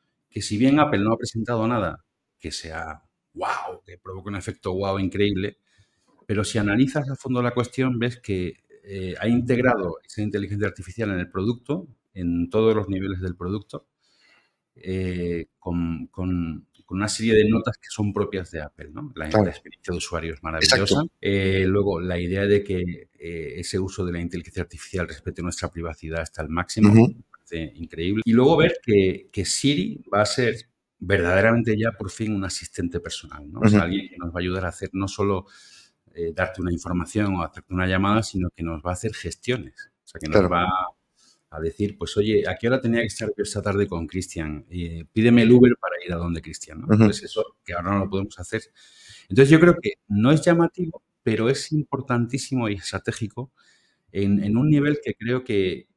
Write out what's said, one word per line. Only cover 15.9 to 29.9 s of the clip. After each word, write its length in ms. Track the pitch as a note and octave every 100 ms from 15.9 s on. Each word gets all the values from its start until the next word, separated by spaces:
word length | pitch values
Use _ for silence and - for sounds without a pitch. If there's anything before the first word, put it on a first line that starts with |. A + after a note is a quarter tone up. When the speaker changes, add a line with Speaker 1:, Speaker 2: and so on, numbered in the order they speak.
| E2 -
Speaker 1:
con, 580 | - F#2 F2+ E2 D2+ - _
con 140 | - F#2+
una 100 | G#2
serie 260 | - A2+
de 140 | G#2+ G#2+
notas 280 | A2 - -
que 100 | -
son 240 | - G#2
propias 380 | G2+ G2 F#2+ F2
de 100 | E2
Apple, 300 | D2+ - D#2
¿no? 200 | - -
La, 140 | G2 D#2
Speaker 2:
Claro. 160 | G#2 F#2
Speaker 1:
la 40 |
experiencia 420 | - - - -
de 40 | F2
usuario 360 | - E2 E2
es 80 | D#2
maravillosa. 400 | D#2+ D#2+ - B2+
Speaker 2:
Exacto. 280 | G2 C#3 D#3+ _
Speaker 1:
Eh, 440 | - G2 F#2+ F#2+ F#2
luego, 340 | G2+ G2+ E2+
la 180 | F2+ F2
idea 260 | F2 F#2+ G2+
de 160 | G2+
que, 460 | G2+ F#2 F2+ E2+ - _
eh, 360 | E2 E2+ D2+ C#2
ese 180 | F2 G2
uso 260 | F#2+ -
de 80 | F2+
la 80 | F2
inteligencia 420 | E2+ F2 - -
artificial 460 | F2 D#2+ - F#2 E2+
respete 340 | D#2+ - -
nuestra 280 | E2+ - F2
privacidad 520 | E2+ E2 D#2 D#2+ E2
está 200 | D#2+ -
al 60 | D2+
máximo, 400 | E2 F#2 - G#2
Speaker 2:
Ujú. 180 | A2 A#2
Speaker 1:
me 140 | - -
parece 420 | _ - E2 D#2 -
increíble. 460 | E2 D#2 F2 G#2
Y 80 | A2+
luego 240 | A2+ C3+ D#3+
ver 180 | E3 E3+
que, 460 | - G2+ F#2+ - -
que 120 | -
Siri 600 | F2+ - C#3 D3 F#3+